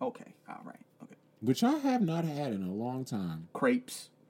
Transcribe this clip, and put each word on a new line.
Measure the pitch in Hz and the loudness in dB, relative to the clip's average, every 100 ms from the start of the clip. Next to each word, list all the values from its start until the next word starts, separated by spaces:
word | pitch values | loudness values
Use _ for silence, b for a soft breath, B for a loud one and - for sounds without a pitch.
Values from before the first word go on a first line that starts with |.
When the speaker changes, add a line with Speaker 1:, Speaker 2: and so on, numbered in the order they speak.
Speaker 1:
Okay, | - - - - - | -6 -6 -16 -20 -16
all | - | -14
right. | - - - _ | -14 -18 -20 _
Okay. | - - _ - | -20 -20 _ -4
Speaker 2:
Which | 113 131 | 0 4
I | 240 302 | 6 4
have | 277 254 | 4 4
not | 175 165 | 4 2
had | 165 147 143 | 0 -2 -2
in | 98 | -2
a | 92 | -2
long | 101 123 131 | -2 -4 -4
time. | 95 110 90 80 82 | -4 -2 -2 -4 -8
Speaker 1:
Crepes? | - 127 123 - - - _ | 0 2 2 0 -14 -14 _